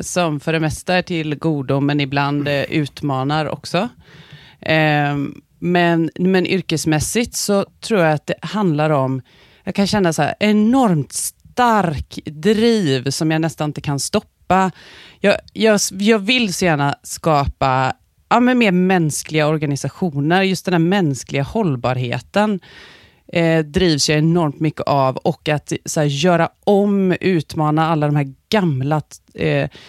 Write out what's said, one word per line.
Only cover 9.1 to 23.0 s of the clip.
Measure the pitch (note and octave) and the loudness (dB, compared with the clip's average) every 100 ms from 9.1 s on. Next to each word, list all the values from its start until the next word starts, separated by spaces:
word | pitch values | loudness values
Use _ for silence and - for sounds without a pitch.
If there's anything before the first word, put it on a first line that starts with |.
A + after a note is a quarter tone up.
| C3 - _ _ _ | -4 -8 _ _ _
jag | F#3+ | -6
kan | G3+ G3 | -2 0
känna | G#3 F3 | 2 2
så | D#3 | 0
här | C#3+ - | -2 0
enormt | G#3+ G#3 G#3+ C4+ A3+ D#3 - | 2 2 4 4 2 2 -2
stark | - - - - - A#3+ G#3+ F3 C3+ - - | -8 -10 -12 -8 0 2 2 0 -2 -8 -12
driv | - D3+ F#3+ G#3+ A#3 A3 D#3 C3 C3+ | -14 -2 0 2 4 2 2 0 -2
som | - D#3+ | -2 0
jag | D#3+ | 0
nästan | D#3+ - D3+ | -2 -2 -6
inte | C#3 | -6
kan | D3 C#3 | -4 -4
stoppa. | - G#3+ - _ - F#3 F#3+ - - - - - | -2 -4 -4 _ 0 2 2 -4 -16 -20 -20 -2
Jag, | G3 - - | 0 0 -4
jag, | F#3+ A3 G3+ - | 0 2 2 0
jag | F#3+ G#3 A3 | 0 2 2
vill | G3 B3+ G#3+ | 2 0 0
så | - | 0
gärna | F3+ D3 C#3+ - | 0 2 0 -4
skapa, | - - E3 D3 C3+ - C3+ C3 C3 - _ _ - | -10 -4 0 2 0 -2 0 2 0 -4 _ _ 0
ja, | A3+ | 2
men | B3 B3 | 4 4
mer | G#3+ | 2
mänskliga | F3+ F#3 F#3 D3+ - - D#3 D3+ | 2 2 2 0 -4 -4 0 0
organisationer. | D#3 D3 C#3 C#3+ - F#3 C#3 D3+ F#3 | 0 -2 -4 -6 -6 -6 -2 0 2
Just | F#3+ F3 | 2 -2
den | F#3+ | 0
här | F3 | 2
mänskliga | E3+ G3+ D#3 C3 - C#3 | 2 2 0 -2 -4 -4
hållbarheten, | C#3 A3+ F3+ B2 B2 B2+ A#2+ B2+ - G3+ G#3+ F#3+ - - - - | -2 -2 -2 -2 -2 -2 -4 -8 -4 -2 0 -2 -8 -20 -20 -20